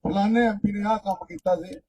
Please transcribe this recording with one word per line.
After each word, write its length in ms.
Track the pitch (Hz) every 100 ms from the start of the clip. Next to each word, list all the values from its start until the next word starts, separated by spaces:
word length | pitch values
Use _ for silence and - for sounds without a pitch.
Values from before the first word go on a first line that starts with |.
| -
ਫਲਾਣੇ 380 | 196 202 233 233
ਐਮਪੀ 260 | 202 208
ਨੇ 120 | 202 208
ਆਹ 100 | 220
ਕੰਮ 260 | 196 180
ਕੀਤਾ 320 | - 170 185 175
ਸੀ 200 | 180 185